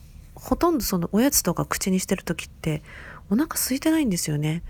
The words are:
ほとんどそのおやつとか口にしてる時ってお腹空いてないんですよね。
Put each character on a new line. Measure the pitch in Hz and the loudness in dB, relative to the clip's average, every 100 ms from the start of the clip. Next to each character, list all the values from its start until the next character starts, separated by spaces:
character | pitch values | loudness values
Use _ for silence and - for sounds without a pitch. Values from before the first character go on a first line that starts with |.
| - - - - | -18 -20 -20 -16
ほ | - - | -4 2
と | 339 | 4
ん | 302 | 2
ど | |
そ | - 180 | 0 -2
の | 170 | 0
お | 202 | 2
や | 277 | 4
つ | - | 4
と | 180 | 2
か | 160 147 | 0 -2
口 | - 196 | -2 0
に | 185 | 0
し | - | 0
て | 196 | -2
る | |
時 | - 165 - | -2 -6 -8
っ | |
て | - 160 151 - - - - - | -6 -4 -4 -6 -16 -16 -16 -2
お | 214 | 0
腹 | 330 - | 0 -2
空 | - 269 | -2 0
い | |
て | 320 | 2
な | 320 | 4
い | 262 | 2
ん | |
で | 170 | 0
す | - | 0
よ | 147 | 0
ね。 | 151 165 | 0 -2